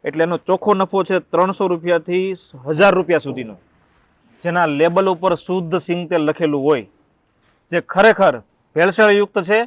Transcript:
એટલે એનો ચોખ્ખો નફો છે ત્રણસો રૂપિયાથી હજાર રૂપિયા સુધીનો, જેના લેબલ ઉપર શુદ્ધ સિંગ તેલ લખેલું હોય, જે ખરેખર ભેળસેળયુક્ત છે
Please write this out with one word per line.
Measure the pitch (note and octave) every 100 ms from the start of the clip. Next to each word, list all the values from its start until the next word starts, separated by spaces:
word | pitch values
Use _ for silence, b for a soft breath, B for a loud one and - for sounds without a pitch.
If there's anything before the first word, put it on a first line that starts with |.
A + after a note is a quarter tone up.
એટલે | D#3 D3+ E3
એનો | A3
ચોખ્ખો | - F#3+ G#3+
નફો | F#3+ F#3+ G3 F3+
છે | F#3 -
ત્રણસો | E3 F#3 F#3 F#3+
રૂપિયાથી | E3+ E3+ E3+ D#3+ F3+ F#3+ F#3 - C3+ C3 D#3
હજાર | G3+ F#3
રૂપિયા | D#3+ D#3+ C#3+
સુધીનો, | B2 A2+ G2+ _ _ _ _ _ _ _ _
જેના | E3+ F3 E3 C#3+
લેબલ | E3+ F3 F#3+
ઉપર | E3+ F#3 E3+ -
શુદ્ધ | F#3 E3 F3 -
સિંગ | F3 E3
તેલ | F3 D3+
લખેલું | D3+ D#3+ D3 C#3
હોય, | C#3 G2 _ _ _ _ _ _ _ _
જે | E3+ -
ખરેખર | F#3 A3 G3+ F#3+ B2 _ _ _ D#3
ભેળસેળયુક્ત | F3+ F#3+ G#3+ G3+ G3+ G#3 F3
છે | G#3+